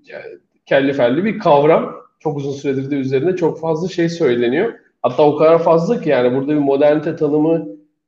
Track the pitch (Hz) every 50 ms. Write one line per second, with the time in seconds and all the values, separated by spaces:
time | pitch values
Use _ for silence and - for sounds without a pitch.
0 | _ - - - - - - - _ _ _ _ _ - 160 139 139 143 135 139
1 | 123 120 131 160 196 220 185 - - 170 147 143 143 151 170 220 240 - - -
2 | - _ _ _ - 156 143 143 135 143 135 - - 143 135 135 135 135 147 139
3 | 131 131 135 131 143 180 180 180 170 151 - - - 165 160 156 180 170 - 170
4 | 170 165 170 - 160 131 120 120 120 117 127 160 214 233 - - _ _ _ _
5 | - 123 127 - 151 147 139 - 160 156 165 165 165 175 165 165 170 208 240 -
6 | - - 139 123 123 123 127 135 135 143 151 151 143 139 139 139 147 147 151 156
7 | 151 165 156 - 156 143 147 151 151 160 165 165 - - - - _ _ _ _
8 | _